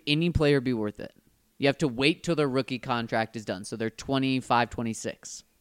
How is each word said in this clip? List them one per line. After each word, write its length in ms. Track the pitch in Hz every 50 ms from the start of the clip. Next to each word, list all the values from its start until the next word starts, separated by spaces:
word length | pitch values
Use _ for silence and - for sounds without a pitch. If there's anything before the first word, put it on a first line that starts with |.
| -
any 240 | - 147 151 165 175
player 320 | 160 - 156 143 143 139
be 120 | 123 127 127
worth 260 | 110 107 104 - -
it? 140 | - - - _ _ _ _ _ _ _ _ -
You 80 | 127 139
have 100 | 135 -
to 80 | 170 143
wait 360 | 117 117 135 147 175 - -
till 120 | - 170
their 120 | 147 151 139
rookie 300 | 127 135 131 - 135 117
contract 560 | - 131 127 117 117 113 - 113 110 110 -
is 100 | 120 104
done, 200 | - 104 92 104
so 100 | - -
they're 140 | 104 113 113
twenty-five, 800 | - - - - 135 135 135 135 131 127 120 - 127 120 120 113
twenty-six. 720 | - - 117 117 110 - - 113 - - - - - - - _ _ _